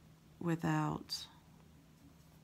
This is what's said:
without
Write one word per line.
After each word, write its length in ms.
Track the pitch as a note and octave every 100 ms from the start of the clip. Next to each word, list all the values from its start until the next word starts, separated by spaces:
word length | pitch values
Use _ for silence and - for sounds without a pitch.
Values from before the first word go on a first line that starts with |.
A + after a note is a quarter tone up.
| - - - -
without 840 | E3+ E3 E3 D#3 D3+ - - - - - - - - - - - - - - -